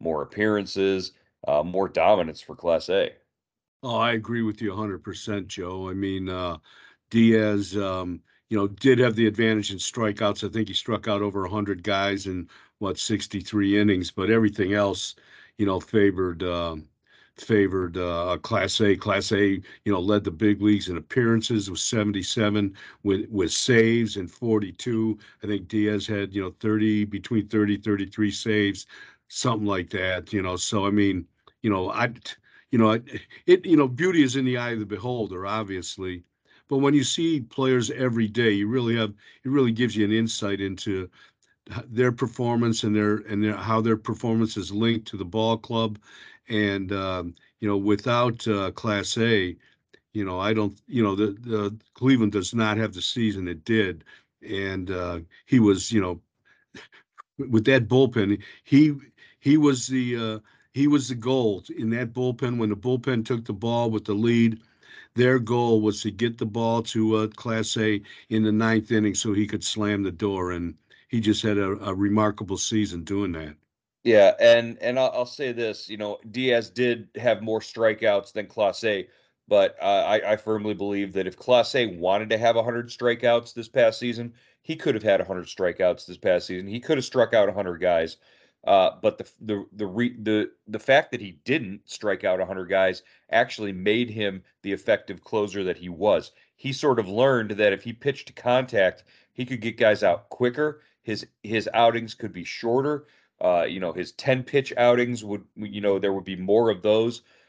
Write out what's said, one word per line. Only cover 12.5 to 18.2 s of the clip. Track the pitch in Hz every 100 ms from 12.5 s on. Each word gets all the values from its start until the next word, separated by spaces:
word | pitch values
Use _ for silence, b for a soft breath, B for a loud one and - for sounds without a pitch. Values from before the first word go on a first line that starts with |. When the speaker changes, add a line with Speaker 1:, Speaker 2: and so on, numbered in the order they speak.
| b b -
Speaker 2:
what, | 98 -
sixty-three | - 104 - 101 90 107 98 104
innings, | 104 92 87
but | - 98
everything | 113 110 104 95
else, | 104 101 92 - - b b b -
you | 101
know, | 92
favored, | - 110 101 92 92 85
um, | 90 87 85 78 78 _ _ b b -
favored, | - 107 98 95 90 90
uh, | 87 85